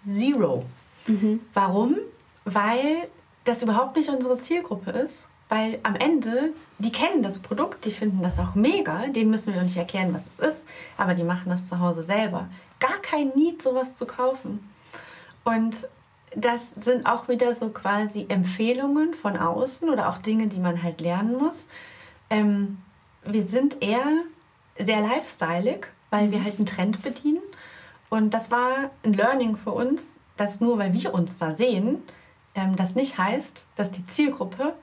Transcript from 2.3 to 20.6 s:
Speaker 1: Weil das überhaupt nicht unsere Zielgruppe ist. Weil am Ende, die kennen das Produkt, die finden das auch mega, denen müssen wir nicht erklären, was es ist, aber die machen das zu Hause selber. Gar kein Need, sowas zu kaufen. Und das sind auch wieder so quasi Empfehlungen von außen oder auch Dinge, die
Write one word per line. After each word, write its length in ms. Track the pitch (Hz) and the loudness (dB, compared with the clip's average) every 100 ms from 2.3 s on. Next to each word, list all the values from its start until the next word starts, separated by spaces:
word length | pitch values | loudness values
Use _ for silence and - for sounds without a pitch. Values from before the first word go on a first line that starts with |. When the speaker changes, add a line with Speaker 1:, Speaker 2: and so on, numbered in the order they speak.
| _ - | _ -2
Speaker 1:
Weil 640 | 196 208 240 285 320 339 - - _ | 0 2 2 2 0 -4 -14 -20 _
das 200 | - 233 | -2 0
überhaupt 320 | 226 214 262 320 | 2 2 2 0
nicht 120 | 294 | 0
unsere 280 | 262 247 247 | 0 0 0
Zielgruppe 540 | - 349 349 185 185 | 0 -2 -2 -8 -4
ist. 360 | 202 302 - - - _ | -4 -4 -6 -20 -20 _
Weil 300 | 220 220 220 | -2 0 0
am 120 | 214 202 | 0 2
Ende, 560 | 269 320 220 240 311 311 - - | 4 4 2 2 0 -4 -16 -4
die 140 | 214 | -2
kennen 300 | - 320 349 | 2 2 2
das 160 | 196 185 | 0 -4
Produkt, 440 | - 214 330 - | -6 -2 -2 -2
die 80 | 214 | -6
finden 300 | 208 214 190 | -2 0 2
das 180 | 180 175 | 0 0
auch 160 | 180 196 | 0 4
mega, 520 | 247 392 - 160 262 | 4 4 0 -2 -2
denen 220 | 269 220 | 2 2
müssen 220 | 220 214 | 2 0
wir 80 | 180 | 0
nicht 120 | 180 180 | 0 0
erklären, 380 | 170 190 180 | -4 -2 0
was 120 | - - | -2 -6
es 140 | - | -2
ist, 260 | 311 311 - - - - | -2 -2 -12 -20 -16 -2
aber 180 | 185 | 0
die 100 | 175 170 | 2 0
machen 240 | 180 185 | -2 -2
das 160 | 180 - | -4 -2
zu 140 | 175 | 0
Hause 240 | 175 165 | 0 0
selber. 440 | 165 208 214 175 180 - - - | 0 0 0 -4 -8 -14 -20 -2
Gar 180 | 262 403 | -2 -2
kein 280 | - 302 277 269 | -4 -2 2 2
Need, 260 | 330 339 | 2 0
sowas 340 | 262 254 254 - | -2 0 -4 -6
zu 80 | 247 | -10
kaufen. 640 | - 254 262 - 208 - - - - - - - - | -2 -2 -2 -8 -10 -12 -20 -20 -20 -20 -20 -20 -4
Und 460 | - 226 226 226 - - _ _ - | 0 0 0 -4 -14 -20 _ _ -12
das 380 | - 240 233 - - | -2 0 0 -6 -4
sind 260 | 214 247 - | 0 2 2
auch 220 | 240 - | 0 0
wieder 260 | 240 240 | 2 2
so 140 | 233 220 | 2 -4
quasi 580 | - 196 202 214 208 202 | -4 0 0 0 -4 -2
Empfehlungen 840 | 196 180 185 220 254 277 294 320 | 0 0 0 0 2 2 2 2
von 220 | - 202 - | 0 -4 0
außen 540 | 170 208 254 - 330 | 0 0 -2 -2 0
oder 180 | 247 175 | 2 0
auch 120 | 180 | -2
Dinge, 280 | 214 220 214 | 0 2 2
die 120 | 190 | 0